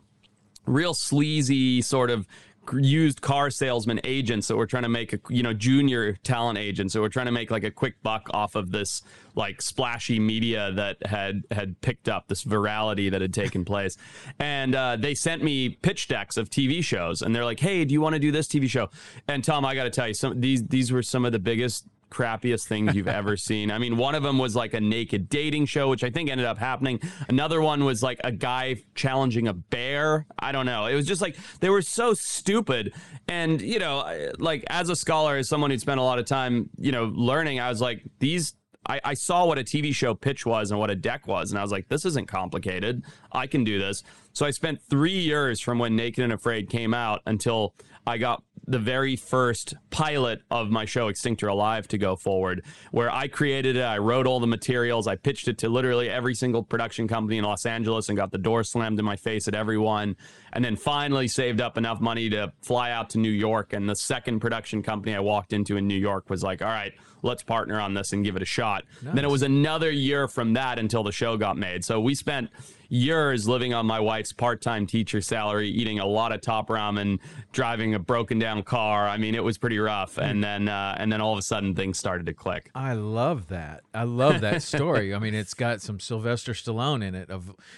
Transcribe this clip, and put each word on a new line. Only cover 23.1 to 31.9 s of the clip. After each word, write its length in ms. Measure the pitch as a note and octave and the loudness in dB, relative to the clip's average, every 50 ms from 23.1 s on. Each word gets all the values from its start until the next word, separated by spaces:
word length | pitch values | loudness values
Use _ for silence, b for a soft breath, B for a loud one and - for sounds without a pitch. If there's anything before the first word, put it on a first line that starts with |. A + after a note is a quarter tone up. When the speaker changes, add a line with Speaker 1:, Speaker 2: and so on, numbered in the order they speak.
| - G#2 G2+ G#2 G#2 | -2 -2 0 -2 -2
Speaker 2:
<laughs> 120 | G2 - - | -2 -2 -2
Speaker 1:
seen. 220 | A2 G#2+ G#2 G#2 | -2 0 0 -2
I 80 | G#2 A2+ | -2 -2
mean, 180 | B2 A#2+ A#2 | -2 -2 0
one 180 | A#2 B2 C#3 D3+ | 0 0 0 0
of 100 | D#3 C#3 | 0 0
'em 140 | C#3+ C#3 C3 | 2 2 2
was, 160 | C3 B2 G#2+ | 2 2 0
like, 200 | B2 A#2 G#2+ - | 0 -2 -2 -2
a 60 | A2+ | 0
naked 480 | G#2+ G#2 A2 A#2 A#2 - - G2+ F2+ - | 0 2 0 0 -2 -2 -2 -4 -2 -2
dating 380 | C#3 C#3+ D3+ D3+ D3 D3+ D3 | -2 -2 0 0 0 0 0
show, 220 | C3+ - D3 C#3 C3+ | 0 2 2 2 2
which 160 | C3 A2+ B2+ | 2 2 0
I 60 | B2 | -2
think 200 | A2+ E3+ E3 C#3+ | -2 -2 -2 -2
ended 160 | C3+ B2+ B2 | 0 0 0
up 120 | A#2 A2 G#2+ | 0 0 -2
happening. 420 | A#2 C3 B2+ B2 C3+ C3 B2 A2+ B F3 B B C#3 B | -2 -2 -2 -2 0 -2 -2 -2 B -8 B B -2 B
Another 320 | B2 C3 D3 D#3 E3 D#3+ D#3 | 2 2 2 2 2 4 4
one 220 | D#3 D3 C#3+ C#3 | 4 4 4 2
was, 180 | C#3 C3 G#2+ C3 | 2 2 2 0
like, 180 | C3 B2+ - - | -2 -2 -2 -4
a 80 | B2+ | -4
guy 520 | A#2 F2+ - B2 B2 B2+ C3 C3 C3 - - _ _ | -4 -2 -2 -2 -2 -2 -2 -2 -4 -6 -8 _ _
challenging 540 | - - C3+ C3 C3+ C3+ B2+ A2 A#2+ A#2 A2+ | -2 -2 0 2 2 2 2 2 2 2 0
a 60 | F#2+ | 0
bear. 720 | F2 E2+ - - A#2+ B2 C3 C#3+ C#3+ D3+ D#3 D#3 D#3 D3 - - - | -2 -6 -6 -4 -4 -2 -2 -2 0 2 2 2 2 0 -4 -8 -6
I 140 | - C3 C#3 | -4 -2 -2
don't 140 | C3+ C3 | 0 0
know. 200 | B2+ A#2+ G#2+ G#2 | 0 0 0 0
It 80 | A#2 C#3 | 2 2
was 120 | D3 C#3+ | 2 2
just, 160 | D#3 G3 E3 G#3 | 0 0 0 -2
like, 140 | F3 - B B B B B | -4 -4 B B B B B
they 100 | F3 F#3 | 2 4
were 120 | G3 G3+ E3+ | 4 4 4
so 320 | - | 2